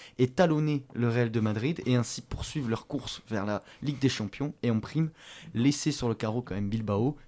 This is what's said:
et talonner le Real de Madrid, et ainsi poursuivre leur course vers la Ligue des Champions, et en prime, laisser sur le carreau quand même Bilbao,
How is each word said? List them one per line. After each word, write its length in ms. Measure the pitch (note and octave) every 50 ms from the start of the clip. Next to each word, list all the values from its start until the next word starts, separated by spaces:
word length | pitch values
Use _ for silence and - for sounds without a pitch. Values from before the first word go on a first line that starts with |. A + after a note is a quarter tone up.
| - - - -
et 80 | C3
talonner 560 | B2+ B2+ - F#3 E3+ D#3 D3+ D#3 D3+ D3+ C#3+ C3 - -
le 160 | - A#2+ A#2+
Real 220 | A2+ A#2+ A#2+ A#2
de 100 | A2 A#2
Madrid, 400 | G#2+ G#2+ G#2+ A2 A2 C#3+ E3+ - -
et 100 | - B2+
ainsi 240 | B2 A#2+ - - -
poursuivre 480 | - - - - - - - D3+ C3 A2+
leur 180 | A2+ A2 - -
course 340 | - C#3 A2+ - - - - -
vers 160 | A2+ G#2 F#2+
la 160 | G#2 G#2 G2 - - - - -
Ligue 180 | C#3 D3 B2
des 100 | C3 C3+
Champions, 420 | B2+ - A2 G2 - - C#3 D3 D3 - -
et 80 | A#2+
en 100 | A#2 A2+
prime, 280 | G#2 - - D3 D#3+ D#3 - - - - - - - - -
laisser 380 | A2+ A#2+ C#3 C#3+ - - D#3+ C#3+
sur 160 | - - A#2+
le 60 | A2+
carreau 280 | - - A2 G#2+ B2 A#2+
quand 140 | - -
même 120 | G2+ G2+ G2+
Bilbao, 480 | G#2 A2+ A2 G#2 G#2 G2+ A2+ C#3 D3 - -